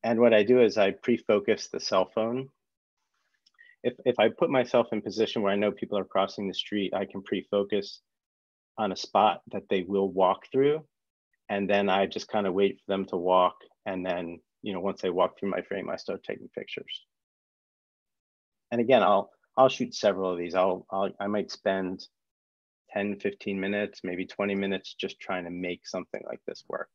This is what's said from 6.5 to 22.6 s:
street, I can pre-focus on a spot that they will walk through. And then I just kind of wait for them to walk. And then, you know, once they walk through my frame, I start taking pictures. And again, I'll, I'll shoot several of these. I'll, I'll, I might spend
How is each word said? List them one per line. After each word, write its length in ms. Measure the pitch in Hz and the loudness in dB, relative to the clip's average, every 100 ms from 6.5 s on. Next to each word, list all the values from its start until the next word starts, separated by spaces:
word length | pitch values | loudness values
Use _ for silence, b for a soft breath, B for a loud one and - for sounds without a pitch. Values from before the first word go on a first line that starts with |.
street, 400 | 90 - 104 95 | -6 -6 -4 -2
I 100 | 98 | -4
can 180 | 98 98 | -6 -8
pre-focus 800 | 98 107 - 101 101 104 98 - _ _ _ _ _ _ _ - | -6 -6 -2 -2 0 -2 -4 -16 _ _ _ _ _ _ _ -6
on 140 | 107 | -4
a 40 | 92 | -4
spot 460 | - 104 104 90 - | 0 4 4 2 -8
that 160 | 101 - | -12 -2
they 140 | 98 | -4
will 280 | 87 98 98 | 0 0 0
walk 360 | 90 92 98 - | 2 2 2 -2
through. 340 | 131 139 156 151 _ _ _ _ _ _ | 0 2 0 -8 _ _ _ _ _ _
And 200 | 101 98 | -4 0
then 200 | 101 101 | 2 2
I 180 | 95 92 | 2 0
just 220 | - - | -4 -4
kind 180 | 107 98 | -2 0
of 80 | |
wait 240 | 90 98 - | 2 0 0
for 140 | - | -4
them 120 | 95 92 | -4 -2
to 100 | 92 | -4
walk. 400 | 87 90 90 - - _ | 2 4 4 0 -20 _
And 200 | - 92 | -8 -6
then, 360 | 90 90 85 85 _ _ | -4 -4 -6 -12 _ _
you 100 | 107 | -8
know, 80 | 92 | -4
once 200 | 98 95 | -6 -4
they 100 | 95 | -2
walk 280 | 90 90 - | 0 0 0
through 120 | 101 | -4
my 120 | 95 | -4
frame, 280 | - 98 92 | -6 -8 -6
I 60 | - | -8
start 280 | - 95 | -8 -8
taking 240 | - 101 - | -8 -12 -12
pictures. 580 | - - - - - _ _ _ _ _ _ _ _ _ _ _ _ _ _ _ _ _ | -14 -12 -12 -12 -16 _ _ _ _ _ _ _ _ _ _ _ _ _ _ _ _ _
And 80 | 120 | -2
again, 220 | 117 127 | 6 6
I'll, 280 | 95 98 - _ _ - | 6 4 0 _ _ 4
I'll 120 | 131 | 4
shoot 260 | - 120 | 4 -6
several 380 | - 107 95 95 | 0 0 0 -2
of 60 | 87 | -2
these. 160 | 87 | -2
I'll, 320 | 92 95 92 - | 2 2 0 -4
I'll, 200 | 98 98 - | -4 -4 -4
I 80 | 101 | -4
might 240 | 107 - | -4 -4
spend 520 | - 101 95 92 95 - _ _ _ _ _ | -6 -2 -2 -4 -8 -14 _ _ _ _ _